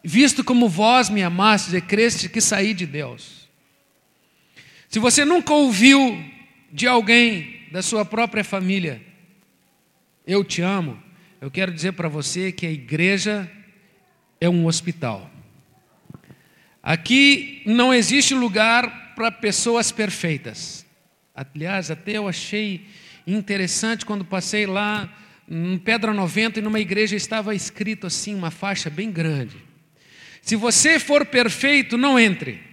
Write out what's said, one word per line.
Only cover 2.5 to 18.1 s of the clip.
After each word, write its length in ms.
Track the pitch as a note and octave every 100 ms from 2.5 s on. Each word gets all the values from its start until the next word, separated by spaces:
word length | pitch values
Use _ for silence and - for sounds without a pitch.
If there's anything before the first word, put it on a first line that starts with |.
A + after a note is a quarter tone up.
| G3+ G3+
de 100 | F#3+
Deus. 640 | E3+ C#3+ C3 A2+ - - _ _ _ _ _ _ _ _ _ _ _ - - - _
Se 100 | A3
você 260 | A#3+ D4
nunca 300 | D4 F4 -
ouviu 680 | D4+ C#4 F#3+ B3+ C#4 C4 F3+ D3+ - - _ _
de 160 | D3 B3
alguém 720 | B3 G#3 A#3 A#3 G3 D3 - -
da 100 | E3+
sua 240 | F#3 A3
própria 380 | G3+ G#3+ A#3 A3
família, 580 | - G3 F#3 G3 E3 A2+ - _ _ _ _ _ _ _ _ _ _ _ -
"Eu 160 | G3
te 160 | G3 -
amo", 400 | F3+ G3 D#3 A2 - _ _ _
eu 100 | C3+
quero 220 | D#3 F#3+
dizer 200 | D#3+ F3+
pra 160 | F#3 E3+
você 440 | D3+ C#3 F3+ F#3
que 140 | F3+ E3+
a 40 |
igreja 800 | D#3 A#2+ D#3 F3+ G3 G#3 G#3 F3+ - - _ _ _ _ _ _ _
é 100 | E3+
um 180 | F3 E3
hospital. 640 | D#3+ F3 - B2 G2+ - - - _ _ _ _ _ _ - _ - _ _ _ _
Aqui 800 | - E3 - B3+ C#4 C#4 - -
não 300 | G#3 A#3 B3+
existe 400 | B3 F3